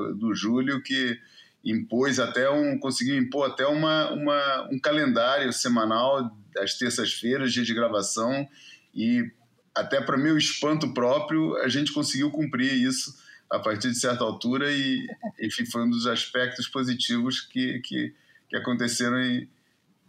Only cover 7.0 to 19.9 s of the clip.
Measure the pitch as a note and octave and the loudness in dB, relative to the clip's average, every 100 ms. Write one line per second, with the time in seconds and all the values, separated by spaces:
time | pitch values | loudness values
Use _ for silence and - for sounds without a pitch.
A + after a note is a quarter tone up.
7 | G#2 - A#2 C3+ C3 A#2+ A#2 A#2 A#2 G#2+ | -2 -2 -2 0 0 0 0 2 2 0
8 | G2 A2+ A#2 C#3 C#3+ - - - _ - | -2 0 0 -2 -4 -12 -20 -20 _ -2
9 | A2 A#2+ - - _ _ _ - - C3+ | 2 2 0 -6 _ _ _ -6 -2 0
10 | - C3 D3+ D#3 - - D3 D#3 C3+ B2+ | 2 2 4 4 2 0 0 0 0 2
11 | A#2+ D3 - D#3+ D#3+ C#3+ B2+ B2+ D3 D3+ | 2 2 2 0 2 0 0 0 0 -2
12 | D3 C3 D3 D3 D3 B2 C3+ C3 B2+ C3 | -2 0 0 0 -2 0 2 2 2 0
13 | - - - - - G#2+ A2+ G#2+ B2+ A#2+ | -6 -12 -20 -20 -4 -2 0 0 -2 0
14 | B2+ B2 A2+ F#2+ A#2+ C3 C#3+ C#3+ C3+ C3 | 0 0 -2 -2 -2 0 0 0 0 0
15 | B2 - A2+ - A2+ - A#2 A#2+ A#2+ A#2+ | -4 -10 -12 -6 -6 -4 -4 0 0 2
16 | A#2+ A#2 - B2+ B2+ - - C3+ B2+ B2 | 0 -2 -2 -2 -2 -4 -6 -4 -2 -2
17 | - A#2+ B2 B2+ - C3 B2+ B2 - B2 | -2 0 0 -2 -4 -4 -2 -4 -6 -4
18 | B2 - _ _ _ - - A#2+ A#2 A#2+ | -4 -8 _ _ _ -6 -2 0 0 0
19 | A#2+ B2+ B2+ B2 - _ _ _ _ | 0 0 0 -2 -6 _ _ _ _